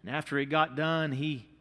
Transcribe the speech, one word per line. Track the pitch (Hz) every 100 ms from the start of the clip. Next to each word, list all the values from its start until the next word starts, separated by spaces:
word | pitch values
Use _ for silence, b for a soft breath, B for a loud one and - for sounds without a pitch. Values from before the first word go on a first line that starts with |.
And | 98
after | 147 - 139
he |
got | 139 156 156 131
done, | 160 165 156
he | 131 151 139 - -